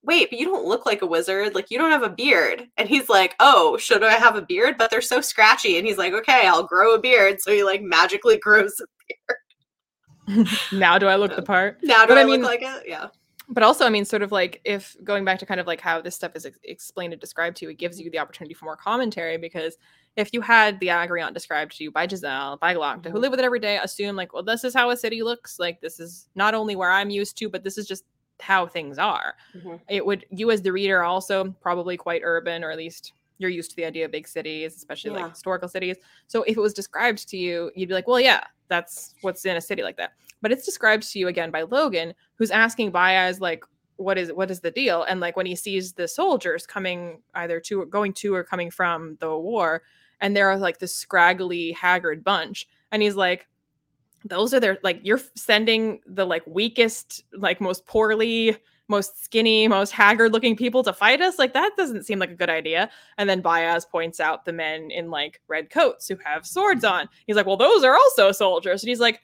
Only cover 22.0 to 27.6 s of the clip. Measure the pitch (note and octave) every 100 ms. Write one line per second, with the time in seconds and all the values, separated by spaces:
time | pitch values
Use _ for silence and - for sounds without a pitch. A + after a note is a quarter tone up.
22 | F3+ F#3+ D3+ C3+ C#3 C#3+ F3 E3+ D3 C3
23 | E3 G#3 C4 B3+ B3+ A#3+ G#3+ G3+ F#3+ -
24 | G3+ G3 F3+ D#3 F#3+ A3+ B3+ B3 A#3+ A#3+
25 | A3+ A3+ A3+ A#3+ - - F3 E3+ D#3+ -
26 | E3 F3 _ F#3+ G#3 A3 G#3+ F#3+ F3+ F#3+
27 | G3+ G3+ G3+ - G#3+ F3+